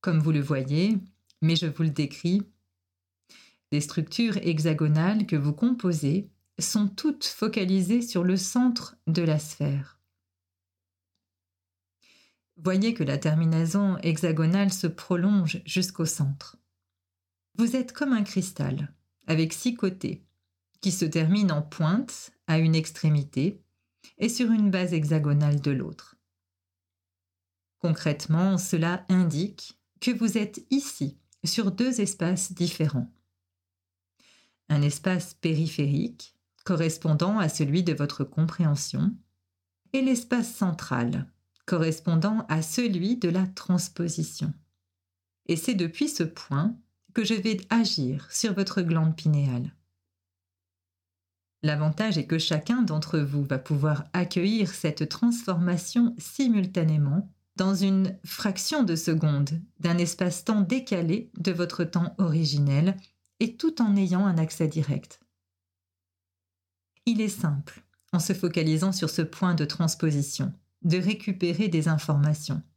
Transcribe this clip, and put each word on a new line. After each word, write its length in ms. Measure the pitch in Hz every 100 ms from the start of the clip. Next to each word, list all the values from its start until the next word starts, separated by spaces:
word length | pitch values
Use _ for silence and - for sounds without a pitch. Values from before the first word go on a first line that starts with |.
Comme 180 | - 160
vous 120 | 156
le 100 | 151
voyez, 560 | 143 139 131 147 196 208 - _ _ _
mais 140 | 160 165
je 100 | 165
vous 180 | 147
le 60 | 160
décris, 520 | 143 143 - 170 196 196 _ _ _ _ _ _ _ _ - - _ _
les 100 | 147
structures 560 | 147 - 156 - 233 196
hexagonales 880 | - 160 160 156 156 151 175 214 202
que 80 | 156
vous 180 | 143
composez 800 | 147 240 240 185 160 139 175 196 _ _ -
sont 300 | - 214 202
toutes 380 | - 311 285 -
focalisées 760 | - 214 214 185 190 180 240
sur 220 | 240 180
le 140 | 180 190
centre 600 | 185 247 254 233 - - -
de 140 | 165
la 160 | 165 151
sphère. 600 | - - 147 139 139 _ _ _ _ _ _ _ _ _ _ _ _ _ _ _ _ _ _ _ _ _ _ _ _ _ _ -
Voyez 360 | 170 190 226
que 100 | 233
la 140 | 139 143
terminaison 800 | 156 156 165 160 165 190 202 180
hexagonale 760 | 170 160 175 156 160 196 196
se 140 | 190 170
prolonge 760 | - - 175 190 208 160 180 -
jusqu'au 400 | 185 185 - 160
centre. 520 | - 139 139 - - _ _ _ _ _ _ _ _ _ -
Vous 200 | 233 254
êtes 180 | 254
comme 200 | - 285
un 100 | 233
cristal, 680 | 202 190 - - 139 131 147 _ _ _ -
avec 260 | 160 160
six 220 | - 247 240
côtés, 500 | 185 185 - - _ _ _ _ _ _
qui 100 | 196
se 140 | - 160
termine 460 | 165 160 202 196
en 100 | 151
pointe 680 | 151 - 160 208 - - - _ -
à 100 | 160
une 180 | 160 160
extrémité 840 | 160 - 160 151 139 - 160 196 _ _ _ _ - _
et 120 | 233
sur 220 | 233 240
une 200 | 220 208
base 220 | 185 180
hexagonale 680 | 165 147 156 147 147 147 147
de 100 | 139
l'autre. 440 | 135 - - - _ _ _ _ _ _ _ _ _ _ _ _ _ _ _ _ _
Concrètement, 800 | 175 156 160 147 - 160 190 185
cela 480 | - 170 165 180 -
indique 680 | 185 175 143 202 - - _ _ _
que 100 | -
vous 260 | 240 226 226
êtes 280 | 208 - -
ici, 480 | 277 - - 143 - _ _
sur 280 | 160 - 202
deux 300 | 190 247 240
espaces 500 | 196 - 175 180 -
différents. 600 | 180 175 - 151 127 120 _ _ _ _ _ _ _ _ _ _ _ _ _ _ _ _
Un 140 | 147
espace 520 | 147 143 190 180 175
périphérique, 1000 | - 165 156 160 - 143 143 233 - - _ _ _
correspondant 760 | - 165 160 160 160 151 180 220
à 100 | 160
celui 340 | - 143 165
de 100 | 175
votre 300 | 143 143 -
compréhension, 920 | 135 - 160 - 160 143 - 135 175 - _ _ _ _ _ _ _
et 80 | 269
l'espace 520 | 262 240 - 247 -
central, 800 | - 190 160 - 127 120 - 139 _ _ _ -
correspondant 800 | 175 160 160 - 165 196 220 -
à 120 | 156
celui 560 | 160 - 240 185 190 240
de 120 | 175
la 180 | 180 185
transposition. 1080 | - - 180 - - 170 160 156 - - - _ _ _ _ _ _ _ _ -
Et 80 | 165
c'est 180 | -
depuis 340 | 208 170 - 294
ce 160 | -
point 540 | 160 - - 139 190 233 _ _ _
que 120 | - 214
je 80 |
vais 260 | 220 208 202 -
agir 600 | 233 220 - 127 143 -
sur 220 | - 220
votre 280 | 190 190 -
glande 340 | 170 160 160 160
pinéale. 600 | 156 147 139 123 131 _ _ _ _ _ _ _ _ _ _ _ _ _ _ _ _ _ _ _
L'avantage 540 | 151 147 156 151 220 160
est 100 | 139
que 100 | 160
chacun 460 | - 151 - 247
d'entre 360 | 208 156 151 160
vous 240 | 143 143
va 140 | 139 131
pouvoir 480 | - 147 151 151 -
accueillir 580 | 180 175 185 190 220 196
cette 380 | - 156 147 151
transformation 1080 | - 240 233 - 170 180 175 - 240 233 -
simultanément 1160 | - - 262 214 185 180 160 151 143 165 - _ _ -
dans 200 | 190 190
une 420 | 190 190 185 -
fraction 600 | - - 208 190 - 311
de 120 | 202 160
seconde 640 | 175 160 156 143 143 160 - _
d'un 180 | 170 175
espace-temps 640 | 170 - 180 175 - 214
décalé 720 | 185 254 254 185 170 208 - -
de 140 | 185
votre 320 | 170 175 -
temps 320 | 165 175 170 -
originel 800 | 175 160 151 143 139 139 175 190 - _ _ _
et 180 | 233 -
tout 240 | 320 320
en 140 | 220 196
ayant 300 | 190 180 196
un 120 | 165
accès 300 | 160 - 160
direct. 520 | 160 143 143 - - _ _ _ _ _ _ _ _ _ _ _ _ _ _ _ _ _ _ -
Il 160 | 220
est 60 | 214
simple, 560 | 185 160 139 - - _ _ _
en 60 | 175
se 140 | 160
focalisant 580 | 185 175 165 156 156 190
sur 180 | 185 156
ce 120 | -
point 340 | 160 - 185 165
de 100 | 147
transposition, 880 | - 165 - 160 147 143 - 131 - _ _
de 140 | 165 180
récupérer 720 | 180 214 - 185 175 165 214
des 200 | 165 156
informations. 760 | 156 - 143 147 151 - 151 -